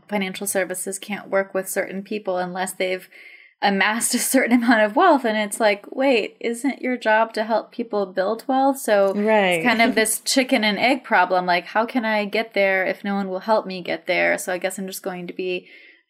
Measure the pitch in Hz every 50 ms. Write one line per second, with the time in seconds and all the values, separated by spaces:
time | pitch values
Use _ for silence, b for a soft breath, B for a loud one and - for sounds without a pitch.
0 | _ - 208 208 190 190 190 - 202 - - 196 185 175 185 - - 196 190 -
1 | - - 202 - - - 190 196 196 196 - 190 190 - - 196 180 - 185 196
2 | 196 - 214 208 208 190 185 180 180 180 180 185 185 190 - - 190 185 185 185
3 | - - B B B B B B B B B B 202 202 196 196 190 208 220 233
4 | 233 - 254 240 - - - 262 - 220 240 247 233 240 240 220 214 208 214 285
5 | 381 359 302 254 247 226 214 214 208 202 - - 233 208 208 202 - - - 262
6 | 262 277 254 214 - - - - - 233 233 240 - 277 - - - 254 254 240
7 | - 220 214 220 226 226 - 214 214 220 226 - - - - - 226 - 208 208
8 | 196 185 190 190 185 202 226 226 - - 262 262 269 277 262 262 - 240 208 202
9 | 196 196 190 202 208 220 220 214 196 180 180 165 160 247 233 226 233 220 202 220
10 | 214 214 - - - - - 269 254 262 269 226 214 214 202 - - 247 285 254
11 | - - 226 185 180 180 190 180 180 180 175 180 175 - - 214 233 226 - 254
12 | 220 220 214 208 208 196 202 208 - - - 196 196 196 190 190 185 196 190 -
13 | - 202 202 202 196 190 185 190 - 226 220 - - 185 185 185 175 - 165 170
14 | - - 175 175 170 170 170 175 - 190 180 175 185 190 - 202 190 185 190 -
15 | - 196 180 180 180 175 - - 185 180 180 180 B B B B B B B B
16 | B B